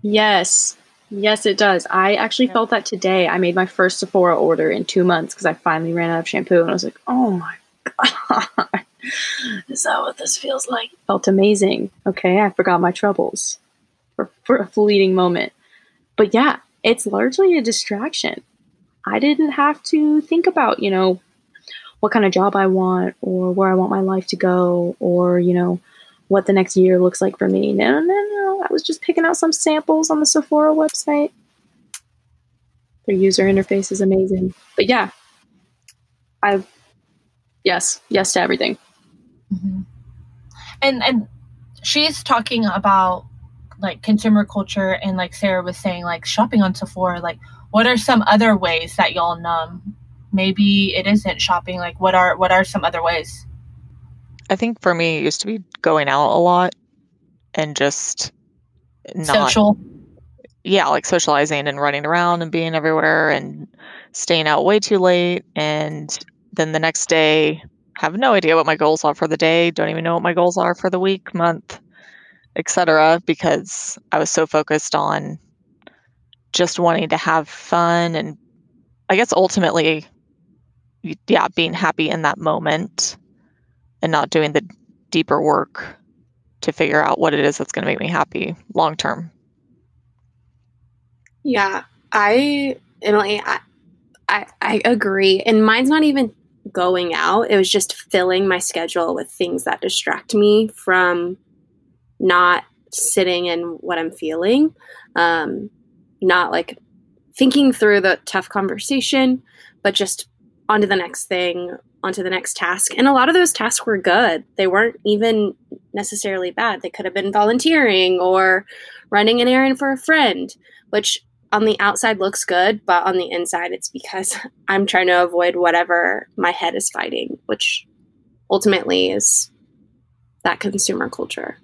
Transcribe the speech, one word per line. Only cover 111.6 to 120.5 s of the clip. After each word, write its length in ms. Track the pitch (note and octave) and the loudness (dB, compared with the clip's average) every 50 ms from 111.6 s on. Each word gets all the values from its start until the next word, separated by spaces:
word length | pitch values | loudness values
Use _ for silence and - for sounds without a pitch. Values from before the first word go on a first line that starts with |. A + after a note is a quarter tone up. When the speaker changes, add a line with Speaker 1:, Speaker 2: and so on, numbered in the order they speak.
| F3 F3 - - _ _ _ _ - | -8 -10 -12 -14 _ _ _ _ -8
Speaker 4:
on 80 | F#3+ F#3+ | -8 -6
to 100 | G#3 F#3 | -4 -6
the 60 | F#3 | -4
next 280 | F#3 F3+ - - - | -4 -4 -6 -8 -6
task. 340 | - F3 E3+ F3+ G3 - - - | -4 -4 -4 -2 -2 -4 -4 0
And 100 | - B3+ | 2 2
a 60 | C#4 C#4 | 4 4
lot 160 | B3+ B3+ D4 | 4 4 4
of 60 | E4+ | 4
those 180 | F#4 F4 D4 - | 2 2 2 0
tasks 320 | - A3 A#3 - - - | -2 -4 -2 -2 -4 -2
were 120 | - G#3+ | -2 -4
good. 460 | F#3+ F3+ E3+ F3 G#3+ B3 G3+ E3 D#3 - _ _ | 0 2 2 4 4 4 2 0 -2 -6 _ _
They 100 | - G3 | 0 0
weren't 320 | F#3 F3+ G3+ A3 A#3 A3+ - _ | 2 4 2 2 2 -2 -4 _
even 500 | G#3 G#3 G#3 A3+ A3+ A3 G#3+ G#3 G3 - _ _ _ - - _ _ - | 0 0 2 2 2 2 2 0 -2 -4 _ _ _ -20 -20 _ _ -10
necessarily 580 | G3+ G3+ - G#3+ G3+ - G3+ G3 F#3 F3+ F3+ | -8 -8 -6 -8 -6 -6 -4 -4 -4 -6 -6
bad. 300 | F#3 - A3+ A#3 G3 F3+ | -4 -2 -2 -2 -2 -4
They 80 | - F3+ | -8 -12
could 160 | - - F#3+ | -12 -8 -8
have 80 | F#3 F#3 | -6 -4
been 180 | G3 F#3+ G3+ | -4 -4 0
volunteering 880 | F#3+ G#3 G#3 G#3+ A#3+ B3+ - E4 E4 D#4 C4+ A3+ G3 F#3+ F#3 F3+ F#3 F3+ | 2 2 4 4 2 2 2 2 2 4 4 4 4 4 4 2 2 2
or 460 | F3+ F#3 F#3 F#3 F#3+ F#3+ F#3 F#3+ G3+ - - - - - - - _ _ | 2 2 4 4 4 4 2 2 -2 -8 -20 -20 -20 -20 -20 -20 _ _
running 320 | G#3 G3+ G#3 A3 A#3 A#3+ | 0 2 4 4 4 4
an 60 | A#3+ | 4
errand 320 | B3+ B3+ C4 C4+ C4+ C4+ C4 | 4 4 4 4 2 0 0
for 120 | C#4+ C4+ | -2 -4
a 60 | C4+ | -4
friend, 560 | C4 - - D#4 D#4 C#4+ A3 F3+ F3+ F3+ - | -4 0 0 2 2 2 2 0 -2 -8 -12